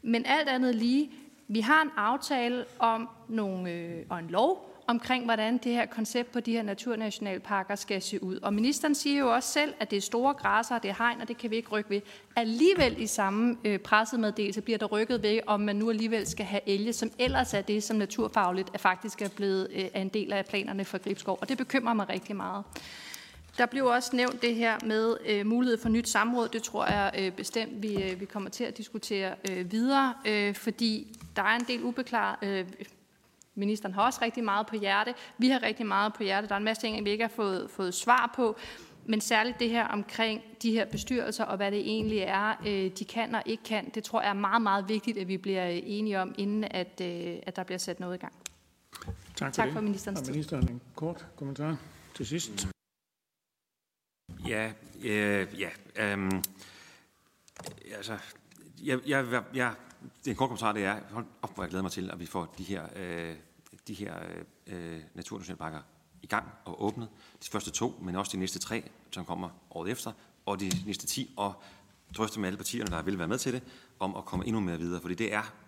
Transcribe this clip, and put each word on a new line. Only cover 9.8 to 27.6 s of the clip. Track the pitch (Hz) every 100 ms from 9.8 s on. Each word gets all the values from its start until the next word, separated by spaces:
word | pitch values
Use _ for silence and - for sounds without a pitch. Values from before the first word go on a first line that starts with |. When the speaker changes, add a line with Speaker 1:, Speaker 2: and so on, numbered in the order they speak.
Speaker 1:
at | 208
det | 202
er |
store | - 233 269
græsser, | 277 - 208 226 240
det | 196
er | 196
hegn, | 233 233
og | 240
det | 233
kan | 240
vi | 220
ikke | 226
rykke | 208 208
ved. | 202 - - - -
Alligevel | 226 233 339 370 262 175
i | 220
samme, | - 190 208 240 233
øh, | 214 196
pressemeddelelse | - 214 220 247 214 214 202 196
bliver | - 214
der | 214
rykket | 208 226 240
ved, | 208 220 -
om | 208
man | 208 202
nu | 226
alligevel | 214 226 226 -
skal | - 196
have | 202 196
elge, | 196 214
som | 226 208 -
ellers | 254 262 247
er | 202
det, | 196 208
som | 208 220
naturfagligt | 196 - 214 226 180 185 190
er | 202
faktisk | 190 185 220 -
er | 202
blevet, | - 202 190 190
øh, | 190 185
er | -
en | 190
del | 214 196
af | 202 190
planerne | 202 196 196
for | 190 185
Gribskov. | 202 196 - 185
Og | 226
det | 262
bekymrer | 262 269 233
mig | 226 202
rigtig | 190 - 202
meget. | 185 196 202 - - - - - - - - -
Der | 240
blev | 269
også | 254 240 247 254
nævnt | 247 254
det | 240
her | 226 233 214
med, | 220 220 226 226 -
øh, | 208 208
mulighed | 233 254 226
for | 226
nyt | 226 233
samråd. | 208 226 247 226
Det | 226
tror | - 208 -
jeg, | 202 196 202
øh, | 190
bestemt, | 190 190 233